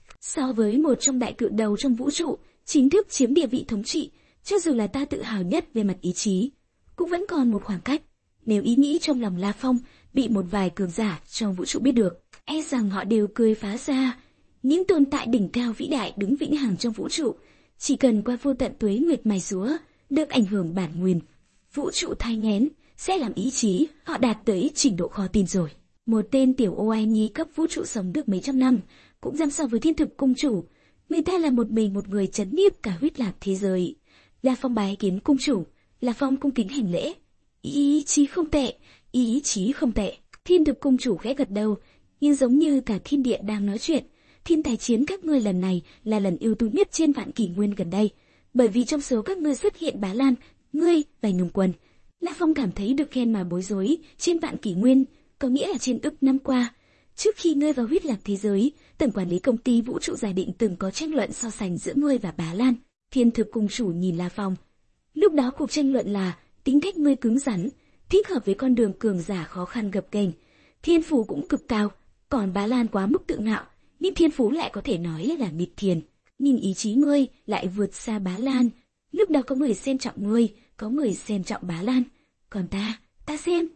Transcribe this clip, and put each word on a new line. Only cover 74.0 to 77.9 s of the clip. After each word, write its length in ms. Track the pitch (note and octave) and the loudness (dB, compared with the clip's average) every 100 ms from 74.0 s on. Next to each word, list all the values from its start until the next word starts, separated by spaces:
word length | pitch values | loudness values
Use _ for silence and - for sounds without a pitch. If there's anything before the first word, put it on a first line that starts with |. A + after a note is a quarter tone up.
| F#4 - | -4 2
thiên 160 | D#4+ | 2
phú 200 | D4 G#3+ | 4 0
lại 180 | D#4+ D4 | 0 -4
có 80 | G3+ | -6
thể 160 | C#4 F3 | -4 -2
nói 380 | E3+ D#3 A3 E4 | -2 -4 -4 -2
là 100 | G3+ | -4
nghịch 240 | D#3 F3 - | -4 -6 -4
thiên. 240 | G3 E3 - _ _ - | -2 -2 -4 _ _ -2
Nhưng 180 | C#4 B3 | 2 2
ý 160 | G3 | 2
chí 200 | F#3+ A3 | -2 0
ngươi 340 | A#3 D4 C#4+ C4 _ - | 2 4 4 2 _ -6
lại 220 | G#3+ F#3+ | -4 -4
vượt 280 | G3 G3 | -2 -4